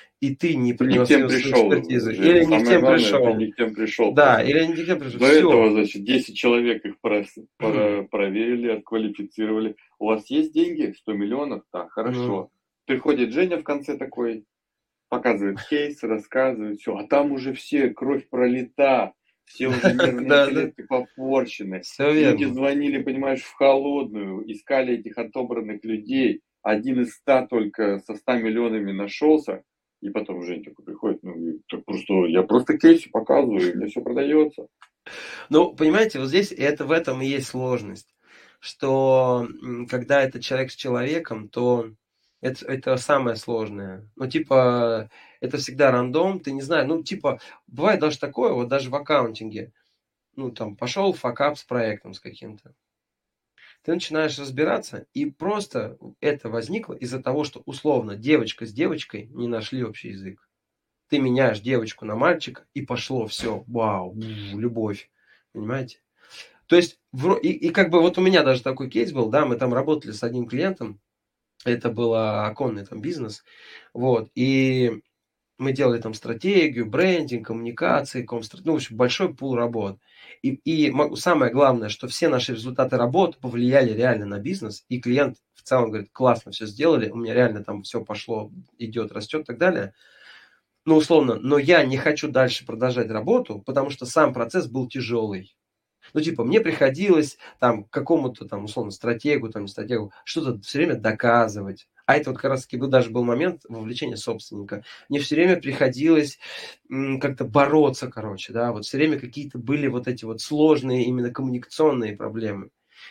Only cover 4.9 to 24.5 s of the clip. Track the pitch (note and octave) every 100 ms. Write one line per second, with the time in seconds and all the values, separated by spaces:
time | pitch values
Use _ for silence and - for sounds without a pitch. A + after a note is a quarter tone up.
4.9 | F3+ C3+ A#2+ C3 D#3 F3 B2 A2 G#2+ G#2
5.9 | G#2 G2+ C3 A#2+ G#2+ B2 A#2+ A#2+ A2 G#2
6.9 | G2+ A2+ G#2 G2+ - - - A2 G#2+ G#2
7.9 | G2+ G2 G#2+ G2 G2 A#2 B2 A#2+ G#2+ -
8.9 | A2+ A2 G2+ G2+ - G#2+ A2 A2 - _
9.9 | - G#2+ A2 - - - D#3 E3+ E3 -
10.9 | - - G#2 G2+ C3 D3 G2 - F2+ F2
11.9 | - A2+ B2+ B2 G2 F#2 _ _ _ -
12.9 | C3 D3+ C3 A#2 C3 F#3 F3 D#3 C#3+ C#3+
13.9 | C#3+ C3 - A#2+ A2 - _ _ _ _
14.9 | _ - A#2+ B2 G#2+ G2+ G2 - D3 D3
15.9 | D3 A2 A2 G#2 C3 C3 A#2+ G#2+ G#2 -
16.9 | G2+ G2+ C#3+ C#3+ C3+ C3 B2+ - D3 B2+
17.9 | G#2+ B2+ C#3+ - B2 B2 B2+ B2 - C#3
18.9 | B2+ F#2+ - _ _ _ - B2+ B2+ -
19.9 | B2 C3 A#2+ C3 C#3+ C#3 C#3+ - - -
20.9 | B2+ B2 - C3 C3+ B2 - G2 F#2 -
21.9 | - C#3 D3+ D3 D3 C#3 B2 C#3 C#3+ C#3+
22.9 | C#3 C#3 C3 C3+ C3+ - - C#3 C3+ C#3+
23.9 | C#3+ B2 G#2 G2 F#2+ A2